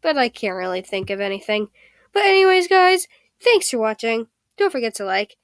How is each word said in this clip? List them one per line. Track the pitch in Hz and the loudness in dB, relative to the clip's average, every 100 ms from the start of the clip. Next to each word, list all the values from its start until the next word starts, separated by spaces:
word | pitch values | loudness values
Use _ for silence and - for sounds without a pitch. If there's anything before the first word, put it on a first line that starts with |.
but | 330 294 | -2 0
I | 240 | -2
can't | - 214 185 | -2 -8 -6
really | 185 185 | -6 -6
think | 190 196 190 | -6 -8 -6
of | 196 | -6
anything. | 202 196 - 214 208 _ _ _ _ | -6 -8 -4 -4 -4 _ _ _ _
But | 403 | 0
anyways, | 403 381 381 370 359 | 2 4 4 4 4
guys, | 381 370 370 - _ _ _ | 4 4 2 -2 _ _ _
thanks | - 453 - | 2 2 2
for | 247 | -2
watching. | 220 214 226 226 226 _ _ - | -2 -2 -4 -4 -6 _ _ -4
Don't | 403 | -2
forget | 277 233 - | -2 -6 -6
to | |
like | 196 190 208 _ | -6 -4 -6 _